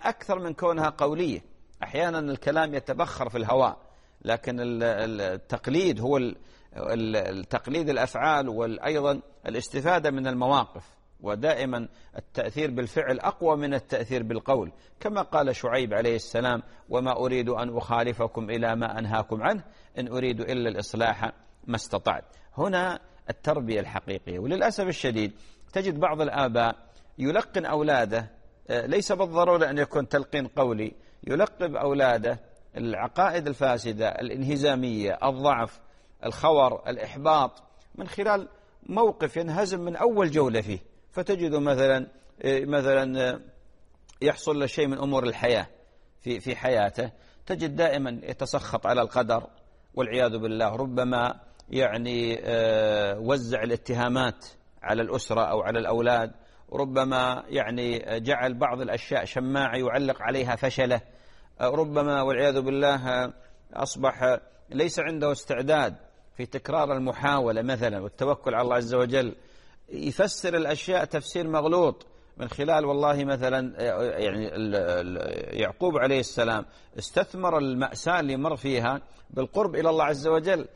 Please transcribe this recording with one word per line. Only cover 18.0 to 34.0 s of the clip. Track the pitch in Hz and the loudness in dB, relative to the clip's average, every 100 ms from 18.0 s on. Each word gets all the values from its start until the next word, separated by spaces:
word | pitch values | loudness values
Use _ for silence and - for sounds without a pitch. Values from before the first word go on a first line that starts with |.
| 120 117 113 - 110 | 0 0 -2 -4 -4
إلى | 117 117 113 | -2 0 0
ما | 113 107 | -2 -4
أنهاكم | 107 110 104 110 | -2 -2 -2 0
عنه، | 131 214 - - - - | 0 0 -4 -20 -14 -8
إن | 123 | -4
أريد | 127 127 113 | -2 -2 -2
إلا | 117 127 117 | -2 -2 -2
الإصلاح | 98 104 110 113 104 113 - - - - | -4 -6 0 0 0 -4 -8 -20 -18 -8
ما | |
استطعت". | 113 - 98 - 87 - - - - | -6 -4 -2 -2 -2 -6 -20 -16 -4
هنا | 185 180 185 - - - - | -2 0 -2 -4 -12 -18 -12
التربية | - - 151 113 107 | -6 -2 -2 0 -2
الحقيقية. | 95 98 - 98 - 90 | -2 -6 -6 -8 -6 -6
وللأسف | 120 190 233 208 185 | -4 0 0 0 -2
الشديد | 156 135 110 104 - - - - | -2 -2 -2 -2 -6 -18 -20 -8
تجد | 190 190 147 | -4 -2 0
بعض | 170 151 | 0 2
الآباء | 147 123 131 117 117 - - - - - | 0 0 2 2 2 0 -10 -20 -20 -4
يلقن | 135 190 - 196 | 0 0 0 -4
أولاده، | 160 151 151 139 110 113 110 - - - - | -2 0 2 4 2 0 -4 -12 -20 -20 -4
آه، | 120 117 | -2 0
ليس | 175 196 | 0 0
بالضرورة | 190 190 165 175 175 156 | 0 2 4 6 6 4
أن | 143 | 2
يكون | 143 151 135 | 0 0 0
تلقين | 143 135 151 127 | -2 0 -4 -4
قولي، | - 131 107 110 - - - - | 0 2 2 -4 -8 -20 -16 -4
يلقب | 139 214 - 175 | 0 0 0 -4
أولاده | 143 143 139 131 117 117 123 - - - - | -2 0 2 4 4 0 -4 -8 -20 -16 -8
العقائد | 117 101 120 - 190 175 147 | -4 -4 -4 2 2 2 -4
الفاسدة، | 135 135 120 117 104 | 0 0 0 -2 -2